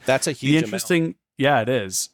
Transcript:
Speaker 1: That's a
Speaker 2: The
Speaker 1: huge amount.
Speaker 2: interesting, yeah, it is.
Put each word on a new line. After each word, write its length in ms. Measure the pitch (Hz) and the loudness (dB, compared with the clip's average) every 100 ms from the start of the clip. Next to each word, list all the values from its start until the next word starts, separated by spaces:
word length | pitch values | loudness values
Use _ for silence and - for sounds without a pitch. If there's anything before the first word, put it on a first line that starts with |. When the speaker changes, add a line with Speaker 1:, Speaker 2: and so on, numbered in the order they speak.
| - | 0
Speaker 1:
That's 220 | 131 - | 0 0
a 40 | |
Speaker 2:
The 40 | 135 | -4
Speaker 1:
huge 160 | 131 | 0
amount. 120 | 156 110 | 2 0
Speaker 2:
interesting, 500 | 113 - 170 165 - _ - | -6 0 0 0 -6 _ -2
yeah, 240 | 135 135 | 2 2
it 80 | 110 | 2
is. 400 | 131 98 92 - | -2 -2 -6 -8